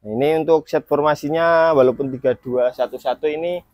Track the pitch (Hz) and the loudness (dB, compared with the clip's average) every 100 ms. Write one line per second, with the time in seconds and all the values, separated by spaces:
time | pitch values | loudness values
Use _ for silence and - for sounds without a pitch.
0 | 107 110 143 160 160 160 - 156 - 143 | -8 -2 0 0 2 0 2 -4 0 0
1 | 151 151 147 165 165 165 165 151 127 117 | 2 0 -2 0 2 4 4 4 4 2
2 | 139 127 131 120 131 123 123 123 123 123 | -6 -2 -2 -2 -4 -2 -2 -2 -8 -6
3 | 135 123 151 151 170 175 _ | -6 -4 -4 -4 -6 -8 _